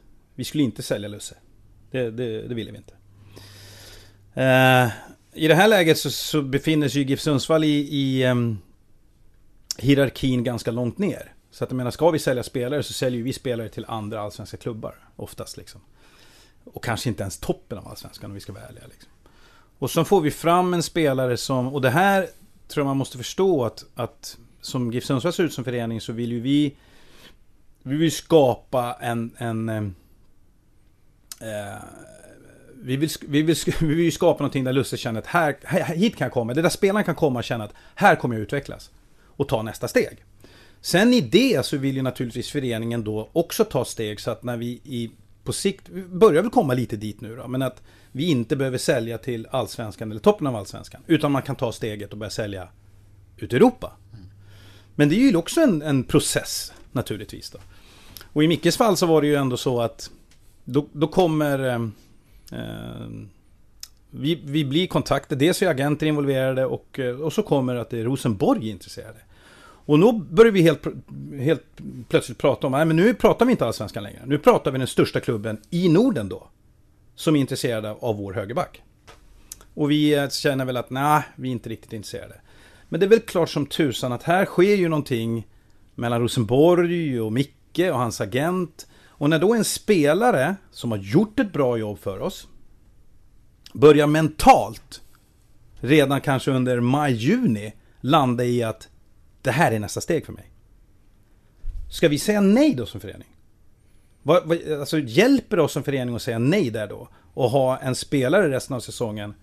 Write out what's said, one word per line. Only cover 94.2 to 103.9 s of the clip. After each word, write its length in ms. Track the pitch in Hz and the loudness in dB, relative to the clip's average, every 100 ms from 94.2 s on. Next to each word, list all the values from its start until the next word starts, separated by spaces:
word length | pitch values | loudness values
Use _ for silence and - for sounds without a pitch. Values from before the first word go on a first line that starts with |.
| 156 - 254 202 98 110 - - - - _ _ _ - - - | 2 4 8 8 6 -6 -18 -20 -20 -20 _ _ _ -20 -20 -6
redan 400 | 120 151 135 139 | 2 4 4 2
kanske 300 | 147 131 - | 0 0 2
under 300 | 131 127 123 | 0 2 2
maj, 320 | 120 143 147 | 2 2 2
juni, 600 | 117 123 240 233 104 104 - _ _ | 0 2 2 2 0 -4 -14 _ _
landa 440 | 123 160 131 120 | 2 2 4 0
i 180 | 123 120 | 0 0
att 260 | 113 107 - - _ _ _ _ | -2 -4 -12 -20 _ _ _ _
det 80 | 131 | -2
här 220 | 123 156 | 2 2
är 60 | 110 | 2
nästa 220 | 101 - | -4 -6
steg 260 | - 160 - | -4 -4 -4
för 60 | |
mig. 180 | - - - _ _ _ _ _ _ _ _ _ _ - - - | -16 -20 -20 _ _ _ _ _ _ _ _ _ _ -8 -6 -8
Ska 180 | - 165 | 0 0
vi 100 | 143 | 2
säga 220 | - 208 | 0 2
nej 340 | 196 226 302 | 4 4 4
då 120 | 135 110 | 2 -4
som 140 | 101 | -10
förening? 280 | 98 - - - _ _ - _ _ | -14 -16 -18 -20 _ _ -20 _ _